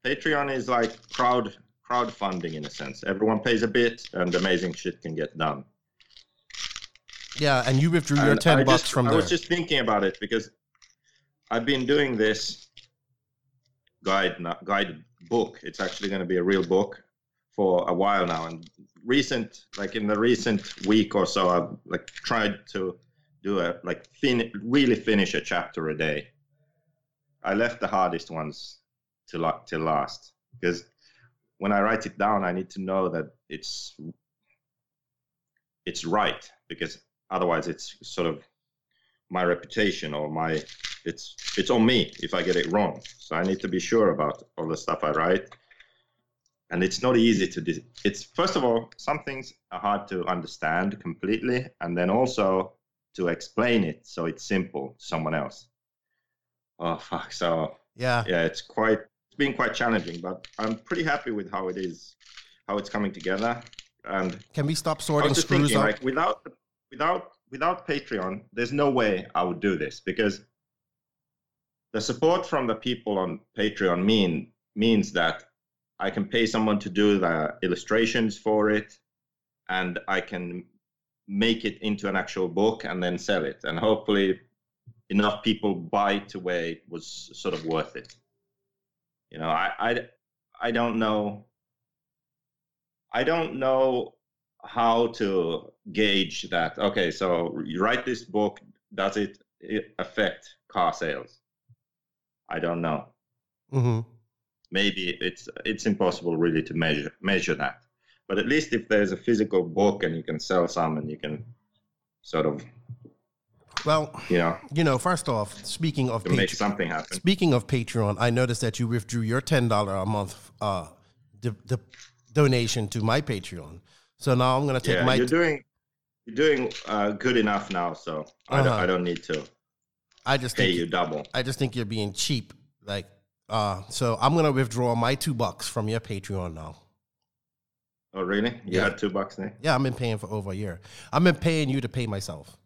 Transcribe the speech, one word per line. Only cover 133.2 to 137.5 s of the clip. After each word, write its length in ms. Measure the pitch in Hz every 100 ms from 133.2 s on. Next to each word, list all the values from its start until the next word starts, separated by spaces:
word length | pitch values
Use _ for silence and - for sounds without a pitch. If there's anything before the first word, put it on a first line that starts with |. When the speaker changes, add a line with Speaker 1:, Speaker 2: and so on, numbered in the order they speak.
| _ _ -
Speaker 2:
uh, 340 | 110 104 95 95
so 280 | - 123 113
I'm 160 | 131 165
gonna 160 | 156
withdraw 420 | 131 123 113 123
my 220 | 117 117 139
two 180 | 170
bucks 340 | 120 107 - -
from 200 | - 107
your 120 | 113
Patreon 540 | - 98 - 98 87
now. 220 | 78 80 80 _ _ _ _ _ _ _